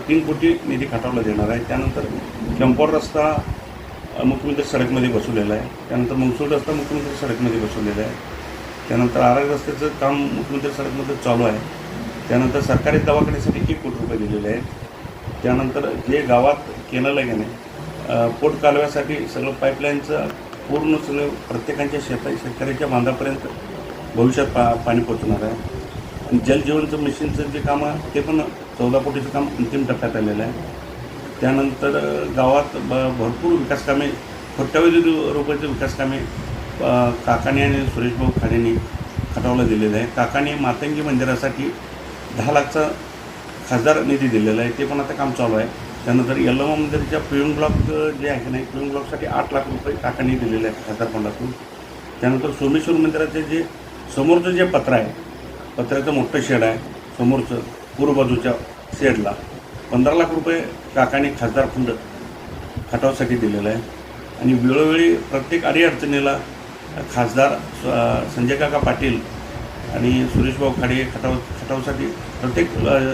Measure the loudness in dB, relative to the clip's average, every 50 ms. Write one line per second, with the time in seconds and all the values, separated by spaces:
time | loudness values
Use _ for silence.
0 | 0 2 2 2 4 2 0 2 4 2 2 2 0 -2 -2 -2 -2 -2 -4 -2
1 | -2 0 0 0 0 0 0 2 2 0 0 -2 -2 -2 -2 0 0 0 -2 -2
2 | -4 -4 -4 -6 -8 -8 -8 -8 -4 -4 0 4 4 4 6 6 6 4 4 2
3 | 0 0 0 2 2 2 2 0 -2 -4 -6 -8 -10 -14 -14 -14 -14 -14 -14 -14
4 | -14 -10 -4 0 2 2 2 2 0 -2 0 0 0 0 0 0 2 2 2 2
5 | 2 2 2 0 0 0 0 0 0 2 0 -2 -2 -6 -10 -12 -8 -4 0 0
6 | 0 2 2 2 2 2 2 0 0 2 0 0 0 0 -2 -2 -2 -2 -2 -4
7 | -2 -4 -6 -4 -2 -2 -2 0 0 0 0 0 0 -2 -2 -2 -2 -2 0 -2
8 | -2 -4 -4 -8 -10 -12 -12 -12 -12 -12 -12 -12 -12 -12 -12 -10 -6 -2 2 2
9 | 2 2 4 4 6 6 6 6 4 2 0 -2 -2 -4 -4 -2 -2 -2 -2 0
10 | 0 2 2 2 0 0 -2 -4 -4 -2 -4 -2 -2 -2 -4 -4 -6 -4 -4 -4
11 | -4 -4 -4 -2 0 2 2 4 4 2 2 0 -4 -8 -10 -10 -10 -10 -8 -8
12 | -8 -8 -8 -8 -4 0 2 2 2 2 2 2 2 2 2 2 4 4 2 4
13 | 4 4 4 4 4 2 0 0 0 0 0 2 2 0 0 -2 -2 -6 -4 -4
14 | -4 -2 -2 -2 -2 -2 -2 -2 -2 -2 -2 -2 -4 -8 -10 -12 -14 -14 -14 -14
15 | -14 -14 -14 -12 -12 -12 -8 -2 0 2 2 2 2 0 -2 -2 -2 -2 -4 -4
16 | -2 0 0 2 4 4 4 6 6 6 4 2 0 -10 -12 -12 -10 -6 -2 0
17 | 0 0 2 0 0 0 -2 -2 -4 -4 -8 -12 -14 -14 -14 -12 -12 -12 -10 -10
18 | -6 -2 0 2 2 2 0 2 2 2 2 4 4 4 6 6 4 2 0 -2
19 | -2 -2 -2 -4 -4 -4 -4 -4 -4 -4 -2 0 0 0 0 2 0 0 0 -2
20 | -2 -2 -2 -2 -2 -2 -6 -8 -12 -14 -14 -12 -6 -2 -2 0 2 2 2 2
21 | 0 -2 -2 -2 -2 -2 -4 -6 -8 -6 -6 -6 -4 -4 -2 -2 -2 -2 -2 -4
22 | -4 -4 -4 -4 -4 -4 -6 -4 -6 -6 -6 -6 -4 -4 -2 -2 -2 0 2 2
23 | 2 2 0 0 -2 -2 -4 -4 -6 -10 -10 -10 -12 -10 -10 -10 -10 -10 -10 -12
24 | -10 -4 2 4 4 4 6 4 2 2 4 4 4 4 4 2 2 2 2 2
25 | 2 0 -2 -2 0 0 0 0 0 -2 -4 -4 -6 -8 -8 -8 -10 -10 -10 -12
26 | -12 -10 -10 -10 -4 0 2 2 4 4 4 4 4 2 2 2 2 0 0 0
27 | 0 -2 -2 -2 -2 -2 -2 -2 -2 -2 -4 -2 0 0 0 2 0 0 -2 -4
28 | -6 -4 -2 -2 0 2 2 2 2 0 -4 -10 -12 -10 -4 0 2 4 4 2
29 | 2 0 -2 -4 -4 -4 -2 -2 -2 -2 -2 -2 -2 -2 0 -2 0 0 -2 -2
30 | -2 -2 -2 0 0 0 0 0 -2 -4 -4 -6 -8 -10 -10 -12 -12 -12 -12 -12
31 | -12 -12 -12 -12 -12 -12 -6 -2 0 2 2 4 2 0 0 0 0 0 0 0
32 | 0 0 -2 -2 -2 -2 0 2 4 6 6 4 4 2 -2 -6 -4 -2 0 0
33 | 0 0 0 -2 -2 -2 -2 -2 0 2 2 2 2 0 -2 -2 0 0 0 0
34 | 0 0 -2 -6 -8 -12 -14 -14 -14 -10 -6 -4 -2 0 2 4 6 6 8 6
35 | 6 6 4 2 2 0 0 0 0 0 -2 -2 -2 -2 -2 -2 -2 -2 -2 -2
36 | -2 -2 -2 -2 -4 -6 -8 -8 -8 -8 -8 -8 -8 -8 -6 -2 0 2 4 4
37 | 4 4 2 0 0 2 2 2 2 2 2 2 4 4 2 2 0 -2 -2 0
38 | 0 -2 0 0 0 0 0 2 0 2 2 2 2 2 2 0 -2 -4 -8 -10
39 | -10 -8 -6 -6 -6 -4 -4 -2 0 2 2 4 4 4 4 2 2 2 2 0
40 | -2 -2 0 0 0 0 0 0 0 0 -2 -2 0 0 -2 -2 -2 -4 -2 -2
41 | 0 0 2 2 2 2 0 0 -2 -4 -4 -2 -4 -4 -6 -6 -10 -14 -14 -14
42 | -14 -14 -14 -14 -12 -10 -6 -4 0 2 4 4 2 2 2 0 0 0 0 -6
43 | -10 -14 -16 -16 -16 -16 -14 -14 -14 -14 -14 -12 -6 -2 0 2 4 6 4 4
44 | 4 2 2 2 2 4 4 4 4 4 4 2 2 0 0 -2 -2 -2 0 -2
45 | -2 -2 -2 -2 -2 -2 0 0 0 2 2 2 0 -2 -4 -8 -12 -12 -12 -8
46 | -2 2 4 4 4 2 2 2 2 2 4 2 2 2 2 0 0 0 0 -2
47 | -2 0 -2 -2 -2 0 0 2 2 2 2 2 2 2 4 2 2 2 2 0
48 | 0 0 -2 -2 -2 -2 -2 -2 -4 -4 -4 -4 -4 -6 -6 -6 -4 -4 -4 -4
49 | -4 -4 -6 -6 -4 -2 -2 -2 -2 0 0 -2 -2 -2 -4 -6 -4 -4 -4 -2
50 | -2 -4 -2 0 0 0 2 2 0 0 0 0 0 -2 -4 -6 -8 -8 -4 -4
51 | -4 -2 -2 -2 -4 -4 -4 -6 -6 -8 -8 -8 -12 -16 -16 -16 -16 -16 -16 -16
52 | -16 -16 -8 -2 2 2 2 2 0 -2 -2 0 2 2 2 2 4 4 4 4
53 | 4 4 4 2 0 0 0 -2 -2 0 0 0 0 -2 -6 -14 -16 -16 -16 -14
54 | -14 -6 -2 2 4 6 6 6 6 4 2 4 4 4 4 2 2 4 4 4
55 | 2 2 -4 -10 -12 -14 -14 -14 -14 -14 -14 -14 -14 -10 -6 -4 -2 -2 0 0
56 | 0 0 0 0 0 0 0 -2 0 2 4 4 4 4 2 0 -4 -10 -14 -14
57 | -16 -10 -4 0 4 4 4 4 2 -2 -4 -4 -6 -6 -12 -16 -16 -10 -4 0
58 | 2 4 4 4 4 4 2 2 2 0 0 -2 -4 -10 -16 -16 -16 -12 -4 2
59 | 2 4 4 4 2 -2 -2 -4 -8 -12 -14 -16 -16 -16 -16 -14 -8 0 2 4
60 | 6 6 6 4 4 2 2 -2 0 0 0 0 -2 -4 -10 -12 -12 -4 2 2
61 | 2 4 4 2 0 0 0 -2 -2 0 2 2 0 0 0 -2 0 0 -2 -4
62 | -6 -12 -14 -14 -14 -14 -14 -14 -14 -14 -12 -12 -12 -10 -10 -10 -8 -4 -2 0
63 | 2 2 2 2 0 0 2 2 2 2 0 0 0 0 0 -2 -4 -8 -10 -14
64 | -14 -14 -14 -14 -14 -14 -8 0 2 4 4 6 6 4 6 6 6 6 6 6
65 | 6 6 6 4 2 -2 -2 -2 -2 0 0 0 2 2 4 6 6 4 4 2
66 | 0 0 2 2 2 2 0 0 -4 -8 -12 -14 -14 -16 -16 -14 -14 -12 -10 -8
67 | -8 -4 0 2 2 2 4 4 4 4 4 0 -6 -8 -10 -6 -4 -2 0 2
68 | 2 2 2 0 -2 -2 -2 0 2 2 2 2 2 2 2 2 2 2 2 2
69 | 2 0 0 0 -2 -6 -10 -10 -10 -10 -10 -10 -10 -10 -10 -10 -8 -6 -4 0
70 | 2 4 4 4 2 2 2 2 2 2 2 0 0 0 0 0 0 0 2 0
71 | 0 -2 -4 -4 -2 -2 -2 -2 -4 -6 -10 -8 -6 -4 -4 -4 -4 -4 -4 -4
72 | -4 -4 -6 -8 -10 -12 -10 -6 -4 -2 2 2 0 0 0 0 2 4 4 4
73 | 4 2